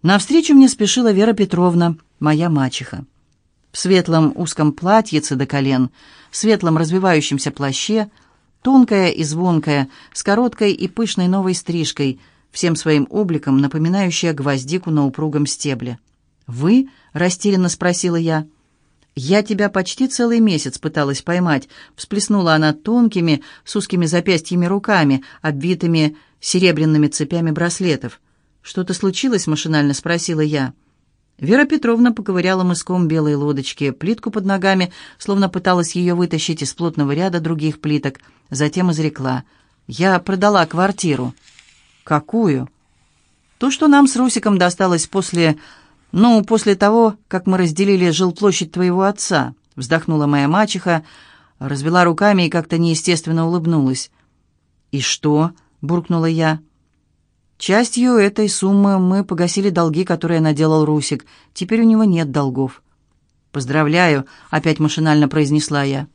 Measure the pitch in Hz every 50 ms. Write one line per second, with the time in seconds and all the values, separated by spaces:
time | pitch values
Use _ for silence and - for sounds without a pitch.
0 | - 160 190 202 - - 277 330 311 320 294 277 269 262 - - 208 196 - 254
1 | 247 226 208 190 208 226 226 208 202 185 - 170 180 180 170 175 170 170 160 160
2 | _ _ _ _ 143 151 151 151 170 175 160 147 135 127 - - 127 - - 131
3 | 135 _ _ _ _ _ _ _ _ _ _ _ _ _ _ - - 180 190 185
4 | 180 175 165 160 160 147 - - 180 156 - - 156 151 143 - 170 180 208 220
5 | 214 220 - 151 147 - 143 131 139 135 - 143 135 139 135 127 127 123 _ _
6 | - - - - - _ - - - 214 220 190 185 165 160 156 165 156 170 190
7 | 185 190 175 156 143 - 143 135 - 147 135 - 143 139 135 - - - 214 220
8 | 214 208 _ _ _ _ _ _ _ _ _ _ _ 254 269 269 247 - 214 196
9 | 185 175 - - 160 147 151 160 180 180 170 156 151 160 147 143 135 135 - -
10 | - - _ - - - 196 220 247 240 220 - 220 202 185 - - 185 - -
11 | 233 214 - - 180 180 185 196 190 185 185 180 - - 170 170 156 151 - -
12 | 147 135 131 - _ _ _ _ _ _ _ - - 175 165 156 - 160 156 147
13 | 139 - - 202 214 180 170 147 - - 135 135 143 139 135 160 156 165 180 196
14 | 196 180 165 - - 170 156 139 135 143 139 135 127 135 160 185 180 170 160 151
15 | 143 139 127 - 156 156 147 151 147 139 - - - 147 135 117 123 123 120 -
16 | _ _ _ _ _ _ _ _ _ - 120 120 139 170 226 254 269 269 _ _
17 | _ _ _ 151 175 185 180 - - 208 196 185 180 175 - - - 180 175 175
18 | - 180 170 170 165 165 160 156 156 156 _ _ _ _ _ _ _ _ _ _
19 | _ _ _ - 127 139 190 208 202 214 220 190 208 202 196 190 180 185 - -
20 | 254 262 262 - 240 233 233 233 226 214 180 151 - 135 - - - 156 151 156
21 | 147 139 139 135 - - 170 180 180 175 151 131 - _ - - - - _ _
22 | - _ 214 202 196 - 214 202 185 170 160 156 156 156 151 151 _ - 226 247
23 | 240 226 220 190 170 170 151 139 - - - - _ - - 208 196 - - 175
24 | 175 156 156 175 165 190 185 160 160 - 180 175 175 175 196 202 196 - 208 185
25 | 156 143 135 135 135 - - - - 156 151 139 139 175 185 175 180 170 165 160
26 | 156 151 151 - _ _ _ _ - - - 180 185 180 170 147 156 160 156 151
27 | 151 147 151 - 151 139 - 170 165 160 156 151 170 175 170 - 190 180 151 -
28 | - 120 - _ _ _ _ _ _ _ _ _ _ - - - 180 185 185 -
29 | - 196 185 - - 269 240 190 - - 156 151 - 165 160 151 143 143 139 135
30 | - - 170 170 165 - 170 156 156 151 151 143 135 127 127 _ _ _ _ _
31 | _ _ _ _ _ _ _ _ - 143 214 262 294 285 311 302 - 233 233 226
32 | 240 247 220 226 196 - 190 180 180 185 190 185 185 180 180 165 - - 180 180
33 | 180 160 160 160 151 151 147 143 143 147 147 139 135 - - - 147 139 127 -
34 | 156 180 226 220 - 233 202 214 190 196 196 196 180 196 190 190 180 175 - -
35 | - - - _ - - 202 196 196 190 185 185 175 190 180 180 170 165 - 180
36 | 180 175 175 175 180 170 170 156 - - 160 156 147 135 - - 170 170 160 -
37 | 147 139 143 151 180 190 175 175 160 165 165 156 151 156 147 - - 151 151 147
38 | 139 139 135 - _ _ _ _ _ _ 139 135 151 147 151 185 180 180 165 151
39 | 160 151 147 - 131 131 127 127 127 _ _ _ _ _ _ _ _ - 123 123
40 | 175 190 190 180 180 - 190 185 196 208 208 190 170 160 - 160 185 196 196 -
41 | - 170 143 131 127 123 - _ _ _ _ - _ _ _ _ _ _ _ _
42 | _ - 156 147 147 - - 226 233 185 143 131 127 131 _ _ _ _ _ _
43 | _ _ _ _ _ _ _ _ _ _ _ _ - 269 269 - 311 302 285 285
44 | 285 269 - 247 254 254 - 233 - 214 208 185 180 180 175 - 196 185 175 165
45 | - - - 190 185 - - 175 170 160 151 151 - - - - _ _ _ _
46 | _ _ - 170 214 240 233 220 202 208 226 220 - 214 196 185 208 202 214 233
47 | 233 220 214 - _ _ - 185 185 196 190 185 185 170 156 160 196 196 202 185
48 | 180 175 156 151 190 180 170 - 202 208 180 - 185 156 - 175 180 185 175 185
49 | 190 196 208 208 - - 196 151 131 120 123 _ _ _ _ - 131 117 156 165
50 | 156 - 160 151 147 143 147 143 139 143 160 196 214 208 - 185 - 185 170 160
51 | 156 - - - - - - _ _ _ _ _ 135 135 143 135 139 160 170 180
52 | 175 170 165 160 202 208 208 185 175 156 147 170 160 - - 165 170 170 165 160
53 | - - 175 160 - 165 160 160 165 165 170 180 160 165 170 156 139 131 131 131
54 | - - _ _ _ _ _ _ _ _ _ _ _ _ _ _ _ _ - 143
55 | 127 - - - - 151 147 151 156 170 170 _ _ _ _ _ - 143 170 175
56 | 170 - 175 165 160 165 165 160 165 160 156 156 - _ _ _ _ _ _ _
57 | _ _ _ _ _ _ _ _ _ _ _ _ - - 185 214 240 226 - 240
58 | 240 254 247 226 196 202 202 - 214 208 202 - - 190 196 196 202 202 196 190
59 | 185 180 185 196 196 - 185 165 175 175 - 202 196 208 175 175 170 160 151 160
60 | 185 185 180 165 - 165 170 165 160 156 151 143 156 156 156 156 151 151 151 151
61 | 139 - 151 131 - _ _ _ _ _ _ - 190 180 220 226 233 226 220 220
62 | 220 208 175 165 165 143 127 147 143 135 123 131 135 131 - - _ _ _ _
63 | _ _ _ _ _ _ _ _ _ _ _ 143 131 123 139 156 156 147 156 175
64 | 180 170 151 139 135 - - - - - - 156 - 165 156 156 156 151 - -
65 | 156 156 151 151 151 139 143 156 151 135 147 151 147 - 151 143 139 139 139 135
66 | 143 151 _